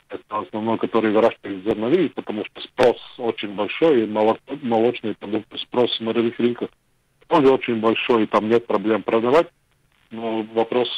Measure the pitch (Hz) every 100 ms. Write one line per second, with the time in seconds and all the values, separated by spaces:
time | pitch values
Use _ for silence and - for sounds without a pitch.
0 | _ 98 - 107 98 110 110 113 - 117
1 | 110 104 110 - 101 98 95 107 110 175
2 | 139 - - 107 95 - - - 120 113
3 | - - 120 - 104 101 101 - 165 131
4 | 107 107 107 110 - 143 139 113 117 120
5 | 113 98 101 107 104 - - 123 117 -
6 | 113 113 117 - 117 117 - _ _ _
7 | _ _ - 165 135 131 - 117 110 110
8 | - 120 107 107 104 117 - 107 101 107
9 | 95 113 120 147 170 _ _ _ _ _
10 | _ 113 113 113 107 113 113 123 120